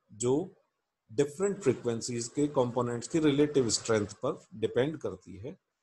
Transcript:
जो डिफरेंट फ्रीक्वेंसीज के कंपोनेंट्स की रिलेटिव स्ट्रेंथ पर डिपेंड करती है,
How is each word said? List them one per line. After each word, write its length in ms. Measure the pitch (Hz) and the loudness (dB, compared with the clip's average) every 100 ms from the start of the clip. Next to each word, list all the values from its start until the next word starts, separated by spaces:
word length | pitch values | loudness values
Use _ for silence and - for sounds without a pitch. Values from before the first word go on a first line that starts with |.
| _ | _
जो 420 | 107 123 135 185 - _ _ _ _ _ | -4 0 0 -2 -10 _ _ _ _ _
डिफरेंट 500 | 110 143 147 202 196 | -2 -2 0 -2 0
फ्रीक्वेंसीज 680 | 135 113 123 117 110 120 117 | 0 0 0 -4 -4 -6 -6
के 200 | - 147 | -2 0
कंपोनेंट्स 600 | 143 123 120 120 120 - | 2 0 0 -2 -2 -2
की 120 | 165 | 2
रिलेटिव 500 | 156 139 147 147 120 | 4 4 4 4 2
स्ट्रेंथ 380 | 101 - 110 101 | 0 2 2 0
पर 400 | - 131 - - 110 | -4 -6 -6 -10 -4
डिपेंड 420 | 107 123 139 156 | -2 0 0 -2
करती 400 | 110 82 - 92 | -8 -10 -14 -16
है, 200 | 120 190 _ _ | -14 -16 _ _